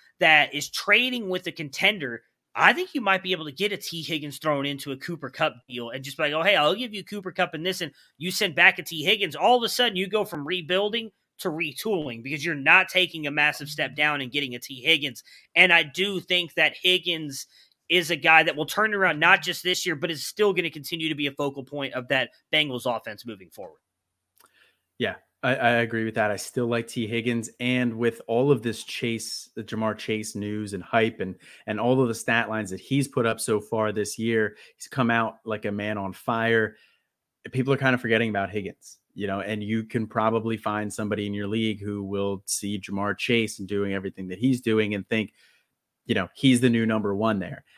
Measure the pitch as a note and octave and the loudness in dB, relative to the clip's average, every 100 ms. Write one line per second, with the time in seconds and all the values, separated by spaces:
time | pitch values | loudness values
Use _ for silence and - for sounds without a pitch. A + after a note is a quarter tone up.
0 | _ _ E3+ D3+ C3+ C#3+ - - - G#3+ | _ _ 6 8 6 0 -6 -6 2 4
1 | B3+ B3 G3 F3+ F3 D#3+ D3 - G3 G#3+ | 4 -2 -4 -4 -4 -8 -10 0 2 2
2 | C3+ A#2 - _ _ - F3 B3 F#4 C#4+ | -4 -8 -12 _ _ 4 6 6 0 -2
3 | G3+ F#3+ F#3 F3+ D#3 C#3 G3+ F3+ - E3 | 2 2 2 -2 -4 -4 -4 -4 -8 -8
4 | C#3 D#3+ D3 C#3 D#3 C#3+ C#3+ C#3+ C#3+ C3+ | -6 -6 -6 -4 0 0 0 -4 -8 -8
5 | - E3+ C3 - D#3+ B2 _ B2 A#2 C3 | -8 -8 -10 -2 -2 -2 _ -10 -8 -8
6 | C#3 C#3 D3+ D3+ F3 F#3 D3 G#3 B3 G#3 | -10 -2 -2 2 4 4 4 2 -2 -8
7 | - G#3 F#3 F3+ F3 D#3 F3 F#3 E3 - | -8 -8 -8 -2 -2 -2 -4 -4 -6 -10
8 | _ _ E3+ F3 G3 D#3 F3+ F3+ D3+ E3 | _ _ -6 -2 -2 0 0 0 -6 -4
9 | D3+ G#3+ F#3 C#3+ F#3+ B3 A#3 - A#3+ F#3 | 0 0 -2 0 2 4 2 0 0 0
10 | F#3+ G#3+ G3+ D3+ C#3+ F3+ D3+ F#3 G#3 A#3 | -2 -2 -2 -4 -6 -6 -2 0 0 -4
11 | A3 - _ _ F#3 D#3 E3 C3+ A3+ F#3+ | -8 -14 _ _ -6 -4 -6 -6 -2 -2
12 | D3 A#2 B2 D3+ D#3+ D3 C#3 F3+ F#3 F#3+ | -2 -8 -8 -6 -4 -2 4 4 4 2
13 | F3 E3 D3+ D3+ D3 D3 D3 D3+ C#3 D3 | 0 -2 -6 0 0 0 -8 -6 -6 0
14 | D3+ D3 C3 C#3+ C#3 B2 - C3 C3 D#3+ | 0 0 -4 -4 -4 -6 -12 -6 0 2
15 | C#3 A#2+ - - _ E3+ F3+ E3+ D#3 C#3+ | 0 -8 -16 -20 _ 6 6 6 2 0
16 | G3 F#3 F3 F3+ E3+ - D#3 D3+ F#3 F#3 | -2 -2 0 0 0 2 0 2 0 2
17 | E3+ E3 D3+ C3+ - _ _ _ _ F3 | 0 -4 -6 -8 -12 _ _ _ _ 0
18 | D#3 E3 E3 D#3+ D#3+ C#3+ D#3 - G#3+ G#3 | 2 0 6 8 6 2 -4 0 0 2
19 | F#3 D3+ E3 F#3+ D3+ D#3+ F3+ F3+ F3+ D3+ | 2 4 6 6 4 -4 -2 -2 -2 -2
20 | E3+ D#3 - - G#3 F3+ E3+ D3+ C3+ E3+ | -4 -4 -8 0 2 2 -2 -6 -8 -6
21 | D#3+ D3 C#3+ C3+ C#3+ C#3 B2+ C#3+ C3+ B2+ | -4 -2 -4 -2 -4 -4 -10 -8 -6 -6
22 | B2 C3+ A#2+ - _ D#3 D3+ B2 B2+ A2+ | -2 0 0 -6 _ 0 0 -2 -2 -2
23 | A2+ G#2 A#2 G2+ F2 - F2+ D#2 _ _ | -4 -12 -12 -14 -16 -16 -16 -18 _ _
24 | _ _ _ _ _ _ _ _ _ _ | _ _ _ _ _ _ _ _ _ _
25 | A2 - _ _ B2+ C3+ A#2+ A#2+ A#2 A2+ | -4 -4 _ _ -2 2 4 4 2 0
26 | A2 A2+ G#2+ G2+ - - A#2+ A#2 A#2 B2+ | -2 0 0 0 -4 -2 0 0 -2 -6
27 | A2 A#2 A#2 A#2 A2 - B2 B2+ A#2+ A2+ | -2 -2 0 -2 -4 -4 0 2 0 2
28 | A#2 A#2 - D3+ C#3+ B2+ A#2 G#2 - - | 0 0 -2 2 4 4 2 -4 -8 -6
29 | A#2+ A2+ - - - - G#2+ A2 A2 G#2 | -4 -4 -6 -10 -10 -12 -8 -2 -2 -2
30 | - G#2+ G#2+ G#2 G#2 G#2+ G#2 G2 - A2+ | -2 -2 -2 -6 -4 -4 -6 -8 0 2
31 | A2+ A2+ F#2+ F#2 - - - G#2 A#2+ C3 | 2 0 -6 -6 -14 -16 -6 0 2 4
32 | B2 A2+ - A#2 A2 A2 G2+ F#2+ - C#3 | 4 0 0 0 0 -2 -4 -6 -2 0
33 | C3+ - A#2 A2+ - G#2+ - A2+ G#2+ G#2 | 2 2 2 0 0 0 0 0 0 0
34 | G2+ - A2+ A2+ G#2 - - _ - C3+ | -4 -2 0 2 0 -2 -18 _ -8 -2
35 | A#2+ A#2 A2+ - A#2 G#2+ G#2+ G2+ G#2 G#2+ | 2 2 0 -4 -6 -4 -4 -4 -4 -4
36 | G2 F#2+ - A2+ A2+ A#2 G#2+ - _ _ | -4 -6 -4 0 2 2 2 -4 _ _
37 | _ _ _ _ - C3 B2+ C3+ C3+ B2 | _ _ _ _ -6 -2 0 2 2 2
38 | A2+ A2+ A#2 G2+ G2 G#2 F#2+ - - - | 2 2 2 0 -2 -4 -6 -12 -20 -20
39 | _ - G2 G2 G2 G#2+ G#2 A2 A2 B2 | _ -6 -4 -4 -4 -4 -2 -2 -2 -4
40 | G#2+ A2 A2 A2+ A2+ A2 G#2+ G#2 G#2 - | -2 0 2 2 0 -2 -2 -2 -4 -4
41 | G#2 G#2 G#2 G2+ G2+ A2 A2 G2 G2+ G2+ | -2 -2 -2 -4 -2 0 0 -2 -6 -6
42 | G2 G2 G2+ G2 - - G2+ G#2 - G2 | -4 -2 -2 -4 -6 -6 -4 -6 -4 -4
43 | G2+ G2 - A#2 A2 - G2 G2+ G2+ G2 | -2 -2 2 2 2 -4 -4 -2 -2 -2
44 | F#2+ - F#2 F#2 B2+ B2 A#2 A2 G#2+ G#2 | -4 -8 -10 0 2 2 2 2 2 -2
45 | F#2+ A2+ G#2 - _ _ _ _ _ _ | -2 -2 -2 -8 _ _ _ _ _ _
46 | - A2+ F2+ - C#3 B2 B2+ A#2 A2+ A2 | -2 0 0 2 4 6 6 4 2 2
47 | G2+ G2+ A2+ G2+ F2 - - | 0 0 2 0 -2 -10 -16